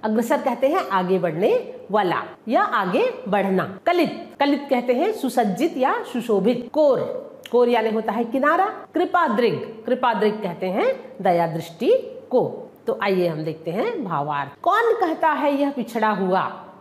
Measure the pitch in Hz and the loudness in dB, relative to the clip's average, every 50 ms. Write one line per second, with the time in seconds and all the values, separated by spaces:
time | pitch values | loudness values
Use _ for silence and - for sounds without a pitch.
0 | - 220 220 220 226 - 302 277 - 269 240 - - 269 311 381 339 - 196 190 | -2 0 0 0 2 2 0 0 0 -2 -2 0 0 2 2 2 0 0 0 0
1 | 185 180 190 185 170 175 156 160 196 294 453 508 - - - - - - 190 214 | 2 2 2 2 2 0 0 2 2 2 2 2 0 -4 -12 -14 -10 -2 0 0
2 | 202 180 156 120 - - - - - 220 240 339 415 403 - 226 196 180 180 277 | 2 2 0 -2 -4 -8 -14 -14 -6 0 2 2 2 2 0 -2 0 0 2 2
3 | 453 523 - - - 202 180 202 196 196 190 185 160 - - - - - 349 349 | 2 0 -2 -4 -4 0 0 2 2 2 2 0 0 -2 -8 -4 -2 0 2 2
4 | 320 - - - - - - - 277 285 285 - - - 269 240 240 240 247 247 | 2 0 -2 -8 -12 -14 -2 0 2 2 2 0 0 -2 -2 0 2 0 2 2
5 | 330 427 427 - - 262 240 247 233 208 185 170 269 - - 277 254 277 403 494 | 2 0 -2 -2 -4 -2 0 0 0 0 0 0 0 -2 0 0 0 0 0 -2
6 | 427 - - 247 - - 214 196 180 226 247 240 - - - 294 311 285 254 - | -4 -6 -6 -6 -2 0 0 2 4 2 2 0 -4 -4 0 2 4 4 4 2
7 | - - - - - - - - - - - 240 240 240 240 233 220 226 214 226 | 0 -4 -6 -8 -10 -12 -18 -18 -14 0 2 4 4 4 4 2 2 0 -2 -2
8 | 214 - 196 220 233 226 - 269 262 294 330 359 381 415 - - - - - 311 | -2 -2 -2 -2 -2 -2 0 0 2 4 4 4 2 0 -2 -8 -14 -6 -2 0
9 | 359 - - 349 339 294 220 202 240 220 - - - - - - - - 247 247 | 0 2 2 2 2 2 2 2 2 2 0 -2 -6 -10 -12 -12 -2 -2 -2 0
10 | - 240 226 202 208 214 208 - - 185 170 - - 185 180 220 392 508 539 - | 0 0 0 2 0 0 0 -2 -6 -6 -6 -4 -4 -4 -2 0 0 0 0 -2
11 | - - - - 185 190 175 170 170 165 160 165 156 - - - 226 311 480 523 | -8 -16 -14 -2 0 2 2 4 2 0 -2 -4 -8 -8 -8 -2 2 2 2 2
12 | - - - - - - 254 247 175 - - - - - - - - - 220 - | 2 -4 -14 -16 -10 0 0 2 2 0 -4 -10 -14 -16 -20 -10 -6 -6 -4 -2
13 | - 208 190 185 175 170 160 151 156 160 156 - - 170 160 202 269 453 480 381 | 0 0 2 2 2 0 0 -2 -6 -6 -8 -8 -8 -6 -4 -2 -2 -2 -4 -4
14 | 247 185 165 147 143 151 147 143 139 139 - - - 339 381 427 466 466 427 453 | -6 -4 -4 -4 -4 -2 -4 -4 -4 -6 -10 -4 0 2 2 4 4 2 2 2
15 | 381 330 320 330 - 320 294 262 269 294 285 269 285 285 277 254 226 - - 233 | 0 -2 0 0 0 0 0 2 0 0 2 2 0 0 -2 -4 -8 -4 -2 0
16 | 214 214 214 185 190 185 185 185 151 117 - - - - - - | 0 0 0 0 0 2 2 0 0 -2 -6 -10 -16 -20 -20 -20